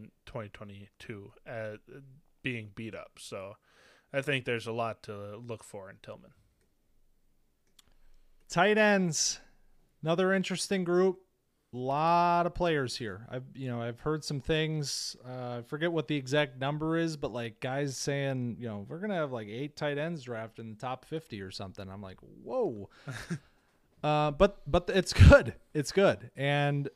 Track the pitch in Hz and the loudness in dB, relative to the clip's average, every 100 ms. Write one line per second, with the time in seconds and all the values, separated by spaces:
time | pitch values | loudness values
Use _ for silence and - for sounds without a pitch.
0 | 107 _ - 123 104 - 104 101 101 - | -18 _ -14 -12 -12 -14 -18 -18 -20 -20
1 | - 104 101 - - 117 110 107 - 143 | -16 -14 -16 -20 -14 -10 -10 -12 -18 -20
2 | 139 135 _ _ 135 120 107 101 110 98 | -20 -20 _ _ -8 -8 -10 -12 -12 -12
3 | - - - 104 95 107 _ _ - _ | -16 -18 -14 -12 -12 -16 _ _ -20 _
4 | _ 143 139 135 120 117 113 113 113 107 | _ -6 -2 -2 -2 -4 -4 -4 -6 -6
5 | - 104 101 104 120 110 - 104 95 107 | -12 -12 -12 -14 -12 -12 -12 -16 -16 -18
6 | - 117 - _ _ _ _ _ _ _ | -18 -18 -20 _ _ _ _ _ _ _
7 | _ _ _ _ _ _ _ _ _ _ | _ _ _ _ _ _ _ _ _ _
8 | - - - _ - 175 196 214 214 196 | -20 -20 -20 _ -4 4 4 6 6 6
9 | 180 147 - - - _ _ _ _ _ | 2 0 -2 -4 -12 _ _ _ _ _
10 | 156 170 185 196 180 180 - 196 175 175 | -2 2 4 2 0 -4 -2 -2 2 4
11 | 190 180 _ _ _ _ _ 120 127 143 | 4 2 _ _ _ _ _ -8 -2 0
12 | 160 175 175 175 170 - 175 151 127 - | 4 4 4 4 2 0 2 2 0 -4
13 | 113 95 117 127 131 131 131 120 117 117 | -8 -10 -10 -12 -12 -10 -6 -4 -6 -6
14 | 151 156 - 143 - 156 156 156 135 - | -4 -2 -2 -4 -2 0 0 -2 -4 -6
15 | - - 127 127 123 120 117 151 170 165 | -8 -12 -14 -10 -8 -8 -8 -4 -2 -2
16 | 147 147 127 147 143 131 135 151 160 165 | -2 -2 0 0 0 -2 -4 -2 0 0
17 | 165 151 139 117 117 110 131 135 143 123 | 0 -2 -6 -6 -8 -6 -6 -2 -2 -4
18 | - 139 139 131 120 110 120 104 98 165 | -4 -2 -2 -2 -4 -6 -6 -8 -10 -8
19 | 214 180 147 123 104 113 147 - 147 143 | -4 -2 -2 -4 -8 -8 -8 -4 -4 -2
20 | 160 165 123 113 113 - 113 107 131 127 | -4 -6 -8 -8 -8 -12 -14 -10 -8 -8
21 | - 156 - 104 95 - 95 90 95 98 | -8 -10 -8 -10 -10 -10 -12 -12 -12 -12
22 | 98 92 - - - 254 202 107 98 - | -14 -16 -20 -18 -8 -2 -2 -4 -12 -16
23 | - 117 - 170 _ _ _ _ _ _ | -14 -12 -8 -10 _ _ _ _ _ _
24 | 151 151 151 143 196 - - 170 - 190 | -2 0 2 4 2 2 0 0 2 0
25 | - - - 269 127 - _ 151 139 - | 4 10 12 12 8 -8 _ -4 0 4
26 | 190 98 120 - 139 143 143 143 139 | 6 4 -4 -4 0 2 2 0 -4